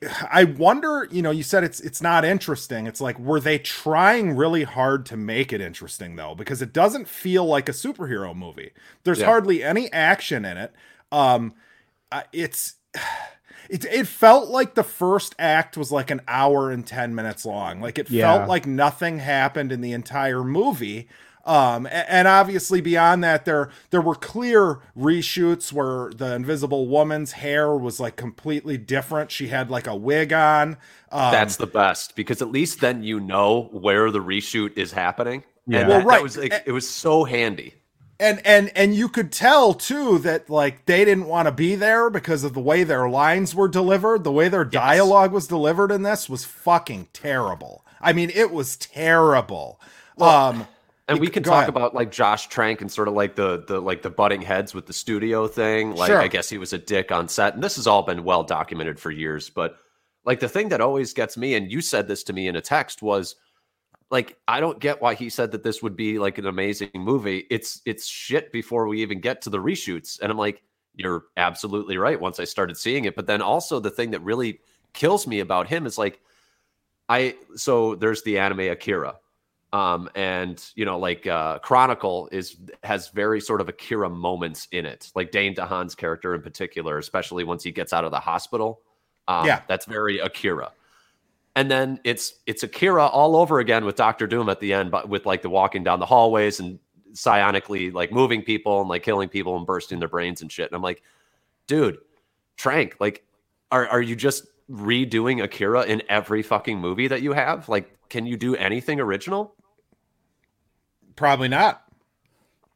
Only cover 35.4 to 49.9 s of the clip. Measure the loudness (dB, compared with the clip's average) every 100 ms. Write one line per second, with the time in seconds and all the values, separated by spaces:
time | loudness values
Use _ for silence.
35.4 | -12 _ -2 2 6 6 8 6 4 -6
36.4 | -4 -4 -2 -4 -4 -4 2 4 4 0
37.4 | -2 -4 -12 _ _ _ _ 0 0 2
38.4 | 6 6 6 2 2 2 0 -2 -4 2
39.4 | 6 8 6 4 -2 -4 2 2 2 -2
40.4 | 0 0 0 -2 2 4 6 4 2 2
41.4 | 2 2 0 2 2 4 2 0 -2 -2
42.4 | -2 -2 2 2 4 2 2 4 4 4
43.4 | 0 0 2 2 2 2 4 2 2 2
44.4 | 4 2 0 2 4 6 8 8 6 2
45.4 | -2 0 2 2 2 2 0 -4 -6 -10
46.4 | -12 -6 2 2 2 -12 -12 -10 -4 -2
47.4 | -2 -4 -12 -20 _ -2 2 2 0 2
48.4 | 0 0 -6 -8 -12 -4 4 6 8 6
49.4 | 2 -8 -10 -16 -20